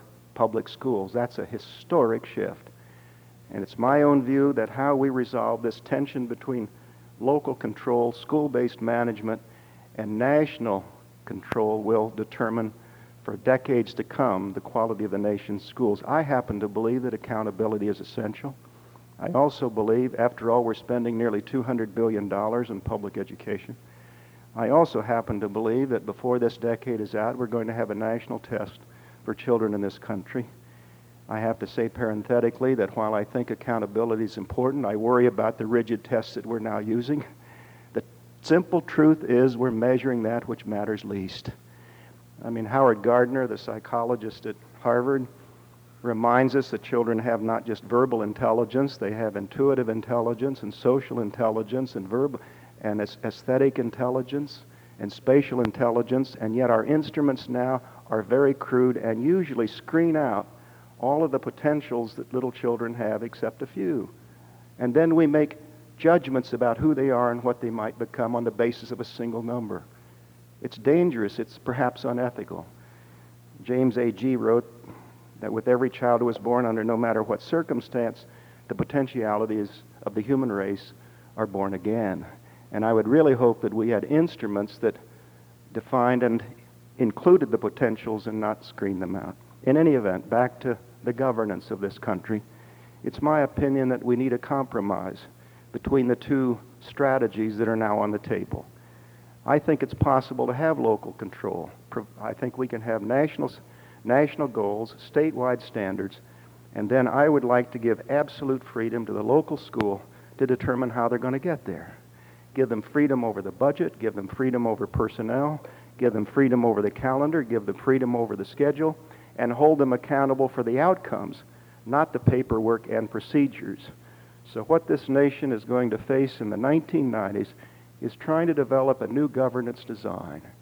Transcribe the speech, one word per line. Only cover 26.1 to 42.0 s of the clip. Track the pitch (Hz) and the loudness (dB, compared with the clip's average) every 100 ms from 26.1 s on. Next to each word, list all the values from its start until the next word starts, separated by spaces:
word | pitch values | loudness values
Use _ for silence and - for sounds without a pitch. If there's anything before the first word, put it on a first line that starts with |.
| 98 123 123 | -6 -2 0
this | 117 117 | 0 0
decade | 117 117 131 113 | -4 -4 -4 -4
is | 101 | -4
out, | 107 113 123 | -2 -2 -4
we're | 120 | -4
going | 117 110 | -4 -4
to | |
have | 117 104 | -4 -4
a | 104 | -4
national | 110 117 - 110 | -2 -4 -6 -10
test | - 110 101 - - - - - - | -6 -6 -8 -12 -20 -20 -20 -14 -10
for | |
children | 107 - 117 110 | -6 0 2 2
in | 104 | 0
this | 98 - | -4 -6
country. | - 104 - 127 117 - - - - - - - - | -8 -10 -6 -8 -8 -14 -20 -20 -20 -20 -20 -20 -10
I | 107 | -4
have | 113 113 | -2 -4
to | 98 | -6
say | - 113 | -4 -4
parenthetically | - 113 107 101 120 117 - 131 127 | -2 -4 -4 0 2 2 2 0 2
that | 98 - | 0 0
while | 107 | 0
I | 107 104 | 0 -2
think | 123 120 | -4 -4
accountability | 113 - 113 104 104 117 110 | -6 -4 -2 -2 -2 0 0
is | 107 113 | -2 -6
important, | 95 - 127 139 123 | -6 -2 0 0 -2
I | 107 | 0
worry | 113 123 123 | 2 6 6
about | 104 110 117 | 4 -2 -2
the | 110 | 0
rigid | 117 113 107 - | 0 2 -4 -2
tests | 120 - 113 | -2 -2 -8
that | 110 | -6
we're | 117 | -6
now | 110 107 | -4 -4
using. | 107 117 120 151 - - - - - - - | -2 -2 0 -4 -4 -16 -20 -20 -20 -20 -8
The | 113 - - - - | -8 -8 -16 -20 -18
simple | - 165 175 175 | 2 2 4 -2
truth | - - 156 156 - | 0 4 6 6 4
is | 123 131 117 | 4 4 2
we're | 127 | 0
measuring | 113 120 127 131 120 | 2 2 2 0 -2
that | 110 117 117 | -2 -2 -4
which | 110 110 | -8 -6
matters | 104 104 107 | -4 -4 -4
least. | 104 101 92 - - - - - - - | -6 -6 -6 -10 -12 -14 -20 -20 -20 -20